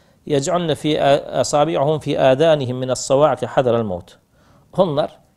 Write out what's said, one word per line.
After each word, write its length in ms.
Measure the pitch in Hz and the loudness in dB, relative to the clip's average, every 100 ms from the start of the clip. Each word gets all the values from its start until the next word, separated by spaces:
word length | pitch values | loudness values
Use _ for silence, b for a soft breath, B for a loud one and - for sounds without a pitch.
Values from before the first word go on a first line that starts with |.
| b b - | b b -4
يَجْعَلْنَ 480 | 143 139 175 165 | -2 0 -2 -2
فِي 460 | 139 156 156 143 143 - 143 | -2 -2 0 2 2 0 -4
أَصَابِعَهُمْ 580 | 123 147 151 170 139 156 | 0 0 0 0 0 -2
فِي 180 | 143 143 | -4 2
آذَانِهِمْ 680 | 135 131 160 151 123 127 | 2 4 2 2 -2 -6
مِنَ 60 | 127 | -4
الصَّوَاعِقِ 560 | 123 - 135 151 127 117 | -4 0 2 2 0 -2
حَذَرَ 360 | - 127 117 | 0 2 2
الْمَوْتِ. 220 | 110 87 - _ _ b b b b - | -2 -8 -12 _ _ b b b b -2
Onlar 420 | 185 143 185 - _ | 0 0 -4 -8 _